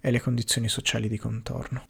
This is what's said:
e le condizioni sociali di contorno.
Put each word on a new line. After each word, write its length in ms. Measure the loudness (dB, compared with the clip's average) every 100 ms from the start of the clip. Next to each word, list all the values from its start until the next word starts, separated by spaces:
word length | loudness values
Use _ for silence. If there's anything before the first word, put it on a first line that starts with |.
e 100 | 4
le 80 | 2
condizioni 480 | 2 0 2 0 2
sociali 400 | 0 0 0 0
di 100 | -2
contorno. 680 | -2 -4 -4 -6 -4 -6